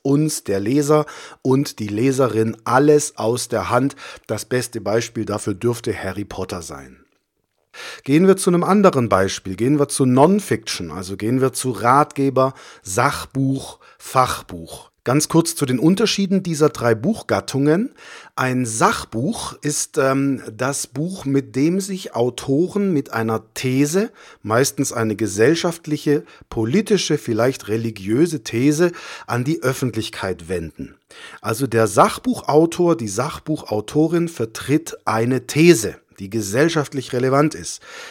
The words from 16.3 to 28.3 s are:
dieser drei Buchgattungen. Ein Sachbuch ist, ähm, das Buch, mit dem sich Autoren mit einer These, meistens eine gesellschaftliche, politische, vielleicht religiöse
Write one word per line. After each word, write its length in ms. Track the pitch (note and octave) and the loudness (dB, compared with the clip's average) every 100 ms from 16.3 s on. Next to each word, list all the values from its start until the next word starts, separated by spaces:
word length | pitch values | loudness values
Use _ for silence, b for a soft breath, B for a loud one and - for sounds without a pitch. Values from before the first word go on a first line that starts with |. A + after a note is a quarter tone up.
| G3 | 0
dieser 240 | E3+ D3+ D3 | -2 -2 -2
drei 260 | - A#2+ | 0 0
Buchgattungen. 1000 | G#2+ C#3+ A3+ - G2 - C3+ C#3+ E3 B3+ - B B B - | 0 0 -4 -2 -4 -2 0 2 2 0 -8 B B B -4
Ein 300 | C3 B2+ A#2+ | -2 0 -2
Sachbuch 880 | A2 F#3+ - - A2 C#3+ - - - | 0 0 0 -6 -6 -4 -4 -8 -8
ist, 360 | D3 D3 - D#3 | -6 -4 -4 0
ähm, 440 | C3+ C3+ C#3 C3 - | 0 2 0 -2 -6
das 340 | A2 C3 C#3 - | -6 -4 -4 -8
Buch, 380 | C3 E3 F#3+ | -6 -6 -6
mit 320 | C#3 C#3 A#2+ B2 | -2 -2 -2 0
dem 240 | D#3 F#3 | 0 0
sich 340 | G3 F#3 - | -4 -8 -6
Autoren 800 | A#2 B2 - - C3+ F3 G3+ G3+ | -2 -2 -2 -2 0 0 0 0
mit 220 | D3+ C#3 | 0 -2
einer 400 | A2+ A2+ A2 - | -4 -2 -2 -6
These, 580 | - B2+ C3 D3 F3+ A3 B B B | -6 -2 2 2 0 -2 B B B
meistens 480 | G#2+ A2+ C3+ - C3+ | 0 2 2 0 -4
eine 240 | A#2+ A2 G#2 | -2 -2 -2
gesellschaftliche, 1120 | G#2+ F#2+ A#2 E3 F3+ - - D3 D3+ D3 - B B | -2 2 4 4 0 -4 -6 -4 0 0 -2 B B
politische, 680 | A#2 A2 F3 G#3 G3 - D3+ | -4 0 0 2 0 0 -2
vielleicht 520 | - A2 B2 C3 - | 0 0 2 0 -4
religiöse 760 | A2+ A2+ G2+ F#2+ A#2 E3+ | -4 -4 -6 0 2 2